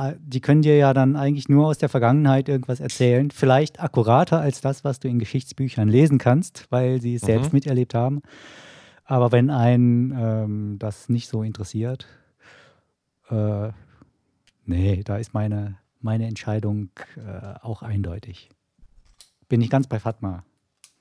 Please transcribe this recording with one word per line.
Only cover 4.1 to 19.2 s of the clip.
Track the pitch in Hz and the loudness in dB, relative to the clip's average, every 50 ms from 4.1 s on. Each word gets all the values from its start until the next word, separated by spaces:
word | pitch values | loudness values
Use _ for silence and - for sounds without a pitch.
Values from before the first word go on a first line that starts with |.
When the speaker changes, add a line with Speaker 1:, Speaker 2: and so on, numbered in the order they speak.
| 117 143 180 - 165 165 | 4 4 4 2 0 0
Speaker 1:
als | 151 143 - - | 0 -2 -4 -2
das, | - 135 131 - | -4 -6 -4 -4
was | - 143 127 - | -6 -6 -6 -6
du | - 127 | -6 -4
in | 120 120 | -2 -2
Geschichtsbüchern | 107 - - 135 - - - - 135 127 - 117 107 107 | -2 -4 -4 -6 -6 -8 -8 -6 -6 -4 -2 0 2 4
lesen | 110 131 156 156 139 127 | 6 6 6 6 4 4
kannst, | - 123 127 160 180 - - - - _ | 4 4 2 2 0 -4 -10 -20 -8 _
weil | 123 123 127 127 131 123 | -2 0 0 0 -2 -2
sie | 117 120 120 | -2 -4 -4
es | 117 | -2
Speaker 2:
Mhm. | - | 0
Speaker 1:
selbst | 107 113 113 135 160 | 0 2 2 2 2
miterlebt | 139 139 - 151 127 127 123 - - | 0 0 0 0 0 -2 -2 -2 -2
haben. | 117 120 135 143 143 - _ - - - - - - - - - - - - _ _ _ | -2 -2 -2 -2 -4 -8 _ -20 -20 -20 -20 -20 -20 -20 -20 -20 -20 -20 -20 _ _ _
Aber | - 139 123 123 113 | -2 0 2 2 4
wenn | 123 120 123 143 | 4 4 4 2
einen, | 147 123 117 120 123 120 123 120 120 120 127 131 135 123 | 2 2 4 4 4 4 4 4 4 2 0 -2 -2 -4
ähm, | 117 113 110 110 107 107 104 107 104 104 104 101 | -4 -2 -2 -2 -4 -4 -6 -6 -6 -8 -8 -8
das | 107 107 101 - - - | -8 -8 -8 -8 -4 -4
nicht | 117 117 - - | -2 -2 -4 -4
so | - 110 110 | -6 -6 -6
interessiert, | 110 104 - 101 - - 110 113 123 131 - - - _ _ _ _ _ _ _ - - - _ _ _ _ _ _ _ _ _ _ _ _ _ - | -6 -8 -10 -10 -8 -6 -6 -6 -6 -8 -10 -14 -20 _ _ _ _ _ _ _ -20 -20 -20 _ _ _ _ _ _ _ _ _ _ _ _ _ -6
äh, | 117 110 107 107 104 101 104 113 107 - - _ _ _ - _ _ _ _ _ _ _ _ _ _ _ _ | -4 -4 -2 -2 -4 -4 -6 -8 -10 -14 -20 _ _ _ -20 _ _ _ _ _ _ _ _ _ _ _ _
nee, | - 85 90 95 101 101 92 101 | -4 -2 0 0 0 0 -2 -4
da | - 101 107 | -6 -6 -6
ist | 117 - | -6 -6
meine, | - 107 107 104 104 104 101 101 95 - _ _ _ _ | -4 -4 -4 -4 -4 -4 -6 -8 -12 -14 _ _ _ _
meine | 117 110 110 113 113 | -6 -4 -2 -2 -4
Entscheidung, | 113 107 - - 110 107 107 104 104 104 104 104 - _ - - - - | -6 -8 -8 -6 -6 -4 -4 -2 -4 -4 -4 -6 -10 _ -18 -20 -20 -20
äh, | - 110 104 98 95 - 98 98 - - | -18 -16 -16 -14 -14 -14 -16 -18 -14 -12
auch | 113 110 - | -12 -12 -12
eindeutig. | - 110 104 101 101 87 85 104 - - 92 - _ _ _ _ _ _ _ _ - - _ _ _ _ _ _ | -8 -6 -6 -4 -4 -6 -8 -10 -14 -16 -20 -20 _ _ _ _ _ _ _ _ -20 -20 _ _ _ _ _ _